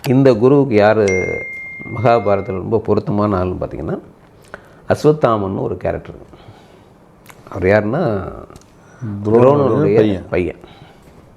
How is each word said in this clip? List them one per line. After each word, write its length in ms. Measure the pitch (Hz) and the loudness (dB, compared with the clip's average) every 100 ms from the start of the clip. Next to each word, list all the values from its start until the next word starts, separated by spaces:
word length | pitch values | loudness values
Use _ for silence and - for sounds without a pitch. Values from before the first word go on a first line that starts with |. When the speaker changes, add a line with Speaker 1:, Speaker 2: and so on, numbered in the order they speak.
| - | 0
Speaker 1:
இந்த 260 | 127 135 | 4 4
குருவுக்கு 400 | 110 127 143 139 | 4 4 4 2
யார் 300 | 104 104 107 101 92 87 - - - - - - | 4 4 4 2 0 -2 -6 -10 -16 -18 -16 -12
மகாபாரதத்தில் 640 | 104 117 117 101 98 98 92 | 2 4 4 2 -2 -2 -8
ரொம்ப 200 | 95 110 | -2 -2
பொருத்தமான 680 | - 107 - 101 104 92 | 0 -2 0 -2 0 0
ஆள்னு 120 | 92 104 | -2 -4
பார்த்தீங்கன்னா, 380 | 131 120 - 302 - - - - - - - - - | -8 -8 -8 -10 -12 -20 -20 -20 -20 -20 -20 -20 -4
அஸ்வத்தாமன்னு 720 | - 147 156 127 110 95 110 | 2 2 2 0 0 -2 -4
ஒரு 160 | 123 101 | -6 -6
கேரக்டர். 380 | - 85 - - - - - - - - _ _ _ _ - - - | -6 -6 -10 -20 -20 -20 -20 -20 -20 -20 _ _ _ _ -20 -20 -16
அவர் 160 | - | -4
யாருன்னா, 580 | 92 107 104 139 160 98 80 53 50 50 - _ - - 113 101 | 2 2 0 -2 -2 -4 -8 -14 -20 -20 -20 _ -20 -14 -10 -6
Speaker 2:
துரோணருடைய 100 | 104 | 0
Speaker 1:
துரோணருடைய 600 | 113 127 147 131 110 101 110 | 4 4 4 2 0 2 2
Speaker 2:
பையன். 280 | 107 92 87 | 0 -2 -4
Speaker 1:
பையன். 260 | 87 82 - - - - - - - - | -4 -4 -8 -20 -20 -20 -20 -20 -20 -20